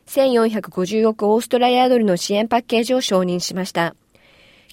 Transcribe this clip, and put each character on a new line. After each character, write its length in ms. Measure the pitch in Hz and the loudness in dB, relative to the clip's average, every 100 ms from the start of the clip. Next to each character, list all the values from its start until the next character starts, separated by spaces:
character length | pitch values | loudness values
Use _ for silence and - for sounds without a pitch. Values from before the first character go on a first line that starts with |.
| - | -4
千 260 | 277 269 | 0 2
四 160 | 233 226 | 2 0
百 220 | 214 180 | -2 -6
五 160 | 185 185 | -6 -2
十 220 | 220 220 | 0 0
億 180 | 220 208 | 0 0
オ 140 | 220 | 0
ー 20 | |
ス 60 | - | 0
ト 100 | 240 | 0
ラ 120 | 247 | 2
リ 100 | 247 | 4
ア 100 | 254 | 2
ド 80 | 240 | 2
ル 80 | 208 | 2
の 120 | 175 | 0
支 180 | - 202 | -2 -2
援 120 | 226 | 0
パ 100 | 247 | -2
ッ 60 | |
ケ 180 | - 233 | 0 -2
ー 20 | |
ジ 100 | 233 | 0
を 80 | 254 | -2
承 200 | - 190 | 0 0
認 180 | 180 180 | 0 -2
し 160 | - 185 | -4 -6
ま 100 | 185 | -6
し 60 | |
た。 240 | 175 170 - _ _ _ _ _ _ _ | -4 -4 -6 _ _ _ _ _ _ _